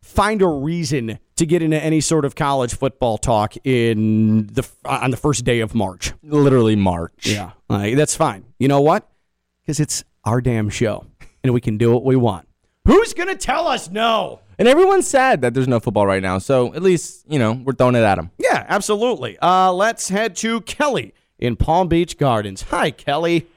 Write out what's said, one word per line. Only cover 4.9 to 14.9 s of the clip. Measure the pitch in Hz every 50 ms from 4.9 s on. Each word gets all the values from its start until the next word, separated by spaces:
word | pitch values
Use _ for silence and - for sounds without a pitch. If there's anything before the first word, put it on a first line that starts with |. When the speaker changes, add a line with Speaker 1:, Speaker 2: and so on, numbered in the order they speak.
| 131 131 - 131
Speaker 1:
the | 127 117
first | - 151 143 120 120
day | 135 123 117
of | 110 104 -
March. | 117 104 95 92 92 - - - - _
Speaker 2:
Literally | 151 147 147 143 139 131 127 117 110 107
March. | 107 98 95 90 85 85 85 _ _ - -
Speaker 1:
Yeah. | 107 104 98 87 - _ _ _
Like, | - 101 101 104 117
that's | 139 151 143 -
fine. | - 160 147 107 95 - - _ _
You | 120 135
know | 139 139
what? | 143 151 170 214 - _ _ _ _ _ _ _ _ _ _ _ _
'Cause | - 151 139
it's | 151 - - - - _ _ _ _
our | 104 110 127
damn | 123 127 120 113 107 104
show, | 98 - 120 107 101 - - - _ _ - - _ _ _
and | 135 120
we | 123
can | - - 110 107
do | 120 117 117
what | 123 113
we | 135 131
want. | 131 120 117 98 85 76 _ _ _ _ _ _ _ _
Who's | - 262 381 466 453 -
gonna | - 349 381 381
tell | - - - 262 320 339 330
us | 269 226 - 165
no? | 180 208 226 233 226 214 185 139 120 - _ _ - _
Speaker 2:
And | - 233
everyone's | 262 311 370 370